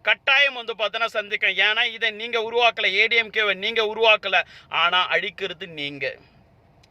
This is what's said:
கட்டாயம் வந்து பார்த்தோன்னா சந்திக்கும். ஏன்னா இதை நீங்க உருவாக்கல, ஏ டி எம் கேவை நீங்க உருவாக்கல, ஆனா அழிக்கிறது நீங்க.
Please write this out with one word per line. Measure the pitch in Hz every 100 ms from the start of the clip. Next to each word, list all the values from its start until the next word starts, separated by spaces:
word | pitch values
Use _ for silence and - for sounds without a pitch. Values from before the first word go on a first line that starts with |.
கட்டாயம் | 208 220 - 269 277 247
வந்து | 226
பார்த்தோன்னா | 220 202 226 226
சந்திக்கும். | 220 202 208 208 185
ஏன்னா | 202 220 240
இதை | 220 226
நீங்க | 208 233 233
உருவாக்கல, | 220 233 233 226 208
ஏ | 196 220
டி | 233
எம் | 214
கேவை | 220 214
நீங்க | 190 208 226
உருவாக்கல, | 214 220 226 214 196 185 - - -
ஆனா | 151 170 180 156
அழிக்கிறது | 165 196 - 190 175 190
நீங்க. | 156 143 143 135 - - _ _ _ _ _ _